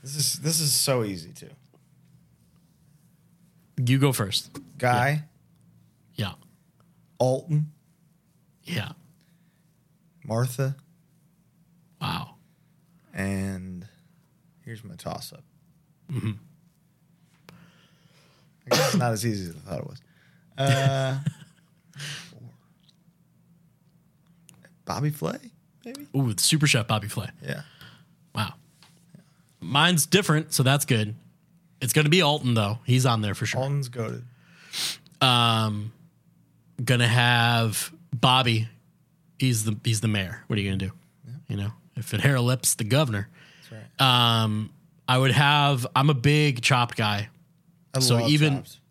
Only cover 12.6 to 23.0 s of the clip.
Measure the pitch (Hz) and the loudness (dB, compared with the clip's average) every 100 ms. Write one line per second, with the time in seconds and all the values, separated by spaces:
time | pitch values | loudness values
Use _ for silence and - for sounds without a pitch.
12.6 | _ _ _ _ _ - 98 98 98 92 | _ _ _ _ _ -6 -4 -4 -6 -8
13.6 | 92 90 107 _ _ _ _ _ _ _ | -12 -14 -16 _ _ _ _ _ _ _
14.6 | - 110 107 - - - - - _ _ | -18 -18 -18 -14 -12 -12 -14 -20 _ _
15.6 | _ _ _ _ - 135 107 104 - _ | _ _ _ _ -10 -6 -6 -8 -16 _
16.6 | _ _ _ _ _ _ _ _ - - | _ _ _ _ _ _ _ _ -20 -20
17.6 | - _ _ _ _ _ _ _ _ _ | -20 _ _ _ _ _ _ _ _ _
18.6 | - 131 269 185 123 110 117 104 90 82 | -2 2 2 2 0 0 -2 -4 -6 -12
19.6 | 98 80 - - _ _ _ _ _ - | -12 -10 -10 -16 _ _ _ _ _ -2
20.6 | 139 135 135 135 131 135 147 - - _ | 0 2 2 0 -2 -2 -6 -8 -20 _
21.6 | _ _ _ - 143 - - - 120 _ | _ _ _ -16 -14 -14 -16 -20 -20 _
22.6 | _ _ _ _ | _ _ _ _